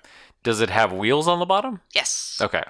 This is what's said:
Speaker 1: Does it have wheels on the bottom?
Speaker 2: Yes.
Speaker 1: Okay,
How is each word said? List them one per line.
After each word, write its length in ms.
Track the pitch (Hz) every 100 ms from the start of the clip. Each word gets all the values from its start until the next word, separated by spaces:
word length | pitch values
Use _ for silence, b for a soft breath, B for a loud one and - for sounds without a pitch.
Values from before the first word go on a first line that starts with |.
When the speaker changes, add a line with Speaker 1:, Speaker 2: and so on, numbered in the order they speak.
| b b b b
Speaker 1:
Does 160 | 123 110
it 100 | 110
have 220 | 98 107
wheels 340 | 92 107 143 160
on 140 | 175
the 40 | 180
bottom? 340 | 190 254 214 _
Speaker 2:
Yes. 460 | - 135 - - -
Speaker 1:
Okay, 220 | 104 85 -